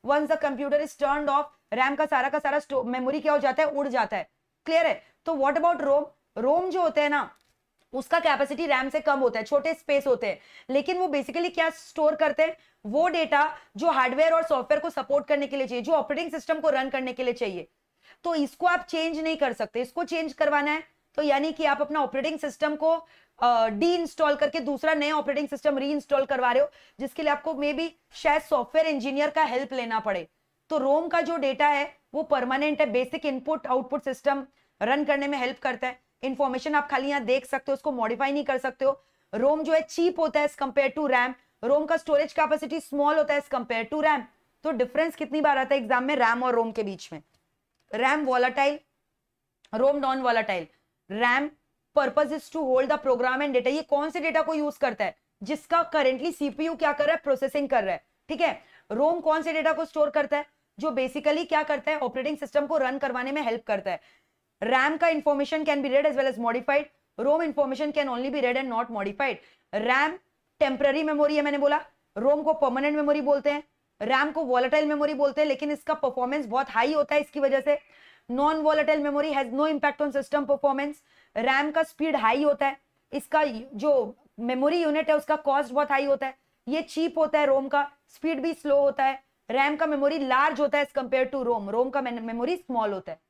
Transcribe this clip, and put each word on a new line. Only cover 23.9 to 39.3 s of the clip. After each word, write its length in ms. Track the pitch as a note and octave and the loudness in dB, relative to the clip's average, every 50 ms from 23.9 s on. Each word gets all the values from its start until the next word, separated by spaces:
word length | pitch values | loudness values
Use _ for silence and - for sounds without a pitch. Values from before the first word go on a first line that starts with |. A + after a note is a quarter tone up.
| F4 F4 E4+ - - - D#4 D4 D4 | 2 0 -2 -6 -2 0 2 2 2
करके 240 | C#4+ D4 C#4+ - E4 | 2 0 0 0 -2
दूसरा 340 | B3 C#4+ C#4 - - D#4 D#4+ | -4 -2 -4 0 0 0 2
नया 220 | D4+ C#4+ D4 D#4 | 2 0 0 0
ऑपरेटिंग 320 | D4+ D4+ D4 C#4 C#4+ D4 | 0 -2 -2 -2 -2 -2
सिस्टम 300 | C#4 C#4+ - - D4+ C#4 | -4 -6 -2 0 0 0
रीइंस्टॉल 480 | C4+ C4+ C#4+ D4+ D4 - - C#4+ C4+ C4+ | 0 -2 -2 -2 -4 -2 0 0 0 2
करवा 260 | - C#4 B3+ B3+ B3 | 0 0 0 0 2
रहे 120 | A#3+ C4 C#4+ | 4 2 2
हो, 60 | D4 _ - _ _ _ - | 2 _ -20 _ _ _ -10
जिसके 240 | C4 C4+ - - D#4 | -10 -8 -6 -2 0
लिए 80 | D4 | 0
आपको 220 | C#4+ D4 D4 D#4+ D#4+ | 0 0 -2 -6 -4
maybe 360 | C4 D4 D4 D4 B3+ E4 E4 _ _ _ _ | -2 -2 -2 -2 -2 -4 -6 _ _ _ _
शायद 300 | - - - D#4 D4 D#4 | -20 -2 2 2 2 2
सॉफ्टवेयर 460 | D4+ - D#4 C#4 A#3 - - D#4+ D#4 | 2 0 0 0 0 2 2 2 2
इंजीनियर 420 | D#4+ D4+ C4+ A3 C#4 C4+ C#4 D4 D4+ | 2 0 -2 -2 -2 -2 0 -2 0
का 140 | D4 D#4+ D#4 | 2 0 0
हेल्प 300 | B3+ A#3+ C4 C#4 - C4+ | 2 0 -4 -4 -4 -6
लेना 260 | B3+ A#3+ A3+ A3+ A3 | -6 -4 -2 -4 -2
पड़े। 280 | - G#3+ G3 F3+ D#3+ _ _ _ _ _ _ _ _ _ | -2 -2 -4 -4 -6 _ _ _ _ _ _ _ _ _
तो 100 | D#4+ D4+ | -2 0
rom 320 | C4 C4+ C#4 D#4 E4+ E4 | 4 4 2 2 2 2
का 100 | - E4+ | 0 0
जो 160 | D4+ C#4 E4+ | 0 0 -2
डेटा 300 | D#4+ C#4+ C4+ C4 - D4 | 0 0 -2 2 2 2
है 300 | D4 C#4+ C#4 C#4+ D4 - _ _ _ - | 4 4 2 -2 -4 -8 _ _ _ -6
वो 100 | D4 D#4 | -6 0
परमानेंट 560 | D#4 D4 C4 B3 B3 C4 C#4 D4 D4+ D4 - | 0 0 0 2 0 0 0 0 0 2 2
है, 60 | D#4 | 0
बेसिक 400 | B3 G#3 B3 B3+ B3 - D#4 D4+ | 2 2 0 0 0 -4 -4 -4
इनपुट 420 | D4 C4 C4 B3+ D4+ D#4 D4+ - | -4 -4 -4 -2 -4 -4 -4 -2
आउटपुट 360 | C4 B3+ C4 C4 B3+ C#4+ D4 - | -2 -2 -2 0 -2 -6 -4 -4
सिस्टम 440 | C#4 C4 - - C#4+ C#4 C#4 C4+ _ _ _ _ _ _ _ | -6 -8 -2 -2 0 0 0 -4 _ _ _ _ _ _ _
रन 220 | G#3 A3+ C4+ D4 D4 | 0 0 0 0 2
करने 240 | D4 C#4+ C#4 C#4+ | 0 0 0 0
में 100 | C#4 C#4+ | -2 -2
हेल्प 220 | C4+ B3 A3+ G#3+ - | -2 -2 -4 -6 -4
करता 280 | - C4 B3 B3 - | -4 -6 -4 -4 -6
है। 120 | B3+ B3+ _ _ _ _ _ - | -8 -8 _ _ _ _ _ -6
इन्फॉर्मेशन 520 | C4+ C4 C4 C#4+ C4 B3 B3+ - D#4 D4+ | -6 -2 0 0 0 0 -4 -4 0 0
आप 140 | D4 D4 C#4 | 0 0 0
खाली 200 | C#4+ B3+ C4+ C#4 | -2 -2 -2 -2
यहाँ 140 | C#4+ C#4+ A#3 | -2 -2 0
देख 220 | G#3 B3+ C4+ C4 | 0 0 0 0
सकते 260 | - - C4 _ - | -4 -6 -6 _ -4
हो, 20 | C4+ | -4
उसको 180 | C4+ - D4+ | -2 -2 -4
मॉडिफाई 400 | C4+ A#3+ A3+ A3 A#3+ A3+ C#4 C#4 | -2 -2 -2 -2 0 -2 -2 0
नहीं 120 | C#4 D4 C#4+ | 0 -2 -2
कर 140 | - C4 | -2 -2
सकते 280 | B3+ B3+ C4 B3+ _ C4 | -2 -2 -6 -4 _ 0
हो। 180 | C4+ C#4 C4+ _ _ _ _ _ _ | 0 0 0 _ _ _ _ _ _